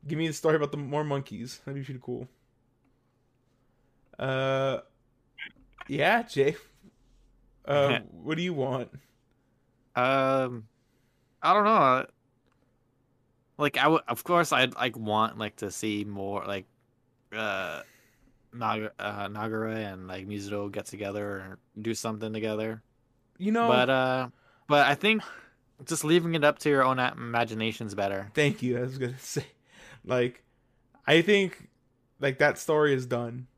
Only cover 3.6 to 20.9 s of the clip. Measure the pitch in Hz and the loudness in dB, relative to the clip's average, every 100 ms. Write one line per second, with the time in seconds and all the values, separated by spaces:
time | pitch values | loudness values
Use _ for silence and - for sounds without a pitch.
3.6 | _ _ _ _ _ - 131 131 135 135 | _ _ _ _ _ -8 -4 -2 0 0
4.6 | 135 131 - _ _ _ _ - - _ | 0 -2 -8 _ _ _ _ -20 -20 _
5.6 | _ _ - 139 151 226 226 147 135 135 | _ _ -8 0 2 2 0 0 0 0
6.6 | - _ - _ _ _ _ _ _ _ | -14 _ -20 _ _ _ _ _ _ _
7.6 | - 143 139 120 107 85 131 160 180 156 | -2 2 4 2 -4 -14 -6 -4 -2 -2
8.6 | 131 131 120 - _ _ _ _ _ _ | -2 -2 -6 -14 _ _ _ _ _ _
9.6 | _ _ _ - 127 135 135 135 131 120 | _ _ _ 0 2 4 4 2 0 -6
10.6 | 110 _ _ _ _ _ _ _ 151 196 | -16 _ _ _ _ _ _ _ 2 4
11.6 | 208 220 139 127 - _ _ _ _ _ | 4 6 6 4 0 _ _ _ _ _
12.6 | _ _ _ _ _ _ _ _ _ - | _ _ _ _ _ _ _ _ _ -2
13.6 | 147 135 143 160 - 117 - 175 160 135 | 0 4 4 4 2 -6 2 2 4 4
14.6 | 127 - 127 117 110 107 110 113 104 - | 2 0 -4 -4 -2 2 0 -2 -8 -6
15.6 | 101 - 110 104 104 101 98 101 - 98 | -8 -6 -4 -4 -6 -8 -6 -6 -6 -8
16.6 | 92 _ _ _ _ _ _ 107 107 98 | -8 _ _ _ _ _ _ -6 -4 -4
17.6 | 92 78 - _ _ _ _ _ _ 120 | -4 -8 -14 _ _ _ _ _ _ -6
18.6 | 110 110 107 - 101 104 101 104 110 110 | -4 -4 -6 -8 -8 -6 -8 -6 -6 -4
19.6 | 110 110 104 95 92 92 95 104 101 104 | -4 -6 -8 -10 -12 -12 -10 -10 -8 -8
20.6 | 104 101 98 | -6 -10 -12